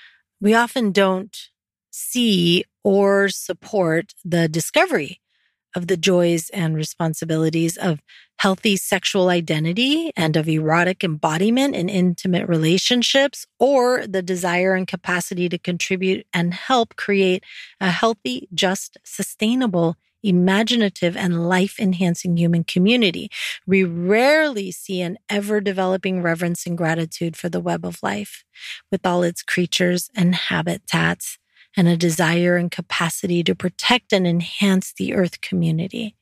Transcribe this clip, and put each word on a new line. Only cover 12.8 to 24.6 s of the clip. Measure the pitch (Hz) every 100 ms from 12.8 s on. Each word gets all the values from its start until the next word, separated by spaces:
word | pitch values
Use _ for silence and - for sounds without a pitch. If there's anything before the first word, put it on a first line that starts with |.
| - 247 226 277 277 - - -
or | 254 277 247 247 214
the | 190
desire | 180 180 180 175 185
and | 185 185
capacity | 190 - 175 - 180 175
to | 175
contribute | - 175 - 185 185 196 -
and | 180 175
help | 180 - 262 226 -
create | - 202 190 185 - - - -
a | 190
healthy, | 165 226 226 254 247 -
just, | 170 185 196 - -
sustainable, | - - 196 - 220 254 247 175 165 165 _ _
imaginative, | 214 180 180 196 226 240 208 - 175 180
and | 180 170 170
life-enhancing | 185 196 - 196 175 180 170 180 170
human | 170 170
community. | 160 180 190 247 208 - - - - - -
We | 190
rarely | 185 170 180 214 262 311 302 220